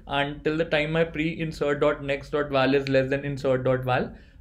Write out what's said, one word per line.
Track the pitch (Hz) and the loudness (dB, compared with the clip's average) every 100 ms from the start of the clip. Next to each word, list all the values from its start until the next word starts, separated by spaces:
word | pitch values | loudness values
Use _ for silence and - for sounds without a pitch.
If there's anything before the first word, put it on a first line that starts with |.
| - | -4
and | 139 143 147 | -2 -2 -2
till | 156 156 | -2 0
the | 165 | 0
time | 156 151 | 0 0
my | 165 | 0
pre-insert | 170 165 165 165 160 - 143 143 | 0 0 -4 -4 -6 -2 -2 2
dot | 147 147 | 2 2
next | 139 139 - | -2 -6 -4
dot | 147 143 | -4 0
val | 135 131 | 2 4
is | 139 135 | 4 4
less | 135 131 | 2 2
than | 139 | 0
insert | 143 139 135 127 | -2 -2 0 2
dot | 127 127 | 2 0
val, | 127 127 208 - - - | 2 0 -2 -8 -20 -6